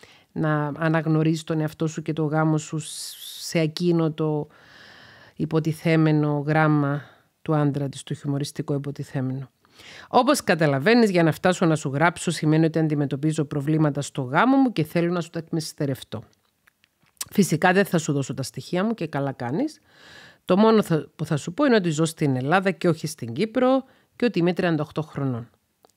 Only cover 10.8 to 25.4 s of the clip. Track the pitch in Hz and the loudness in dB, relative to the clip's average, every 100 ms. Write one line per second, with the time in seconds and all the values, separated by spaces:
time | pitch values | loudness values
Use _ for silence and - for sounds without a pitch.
10.8 | 165 240 220 175 160 147 185 180 170 156 | 4 6 6 4 4 2 0 2 2 2
11.8 | 147 139 170 175 - 151 151 156 160 160 | -2 0 0 0 -4 0 2 4 4 2
12.8 | 156 147 139 139 156 156 143 147 139 156 | 0 0 -2 -2 -2 -2 -2 -4 0 2
13.8 | 151 143 135 - 123 156 233 277 262 180 | 2 0 -6 -6 -2 2 4 4 2 0
14.8 | 156 175 170 175 160 170 160 165 156 - | -2 0 0 -2 -6 -10 -6 -6 -6 -4
15.8 | 143 131 - 110 - _ _ _ _ _ | -4 -4 -8 -14 -14 _ _ _ _ _
16.8 | _ _ _ - - - 185 156 185 180 | _ _ _ -16 -4 0 2 4 4 4
17.8 | 196 170 156 139 135 135 123 - - 180 | 2 0 0 -2 -4 -6 -8 -10 -6 -2
18.8 | 214 226 160 143 139 131 120 165 302 - | -2 -4 -6 -4 -6 -6 -6 -4 -4 -8
19.8 | _ _ - - - _ - 180 220 220 | _ _ -20 -20 -20 _ 0 4 6 4
20.8 | - 156 - - 156 151 - 180 285 226 | 2 -2 -4 -8 -4 -4 -4 0 2 4
21.8 | 175 151 160 - 147 127 135 185 196 165 | 2 0 -2 0 -2 0 0 0 0 0
22.8 | 180 160 156 - 117 117 220 254 254 262 | 0 0 -4 -10 -10 -6 -4 0 2 0
23.8 | - _ _ - 240 185 175 180 180 156 | -2 _ _ -4 -2 2 0 0 0 0
24.8 | 151 - 156 - 135 120 | -4 -6 -8 -4 -4 -4